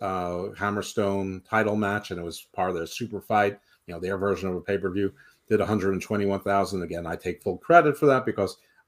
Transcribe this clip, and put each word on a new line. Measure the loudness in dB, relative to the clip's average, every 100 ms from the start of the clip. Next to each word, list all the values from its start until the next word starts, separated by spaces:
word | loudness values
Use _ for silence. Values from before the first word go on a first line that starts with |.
uh, | -6 -4 -4 -4 -8 -4
Hammerstone | -2 -2 -4 -2 0 0 -4 -8
title | -2 0 2 0
match, | 0 -2 -4
and | -8
it |
was | -8 -10 -12
part | -4 -2
of | -2
their | -6
super | -8 -8 -10
fight, | 0 2 2 0 _ _ -14
you |
know, | -8
their | -4 -2
version | 0 0 -2
of | -4
a |
pay-per-view, | -2 -2 0 -2 -2 -4 -20 _ _
did | 0
a | 2
hundred | 2 0
and | -2
twenty-one | -2 -2 0 -2
thousand. | 0 0 0 -4
Again, | -6 -6 -6
I | -6
take | -6 -4
full | -6 -6
credit | 6 8 8 4
for | 4
that | 4 0
because | -2 -4 -4 _ _